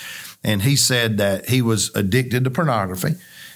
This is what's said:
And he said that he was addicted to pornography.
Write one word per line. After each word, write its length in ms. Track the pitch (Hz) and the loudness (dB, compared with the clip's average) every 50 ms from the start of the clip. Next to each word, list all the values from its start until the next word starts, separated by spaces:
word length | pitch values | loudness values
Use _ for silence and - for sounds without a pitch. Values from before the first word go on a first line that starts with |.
| - - - - - - - - - | -16 -14 -14 -14 -14 -16 -14 -6 -2
And 180 | - 107 101 101 | -2 0 2 2
he 140 | 131 143 | 2 2
said 400 | 127 - - 131 120 117 113 110 101 | 2 2 2 2 2 2 2 2 2
that 300 | 101 101 98 92 - - | 2 0 0 -2 -2 0
he 120 | 123 131 123 | 0 2 2
was 280 | 113 110 101 - - - | 2 2 2 0 -2 -2
addicted 500 | 107 104 95 101 127 127 123 113 123 127 | 0 0 2 2 2 2 0 0 0 0
to 60 | 127 | 0
pornography. 640 | 127 - 175 151 123 110 98 92 92 92 - - 160 - - - - - - - - | 0 0 0 2 2 0 0 -2 -4 -4 -2 -2 -4 -4 -8 -14 -20 -20 -20 -20 -20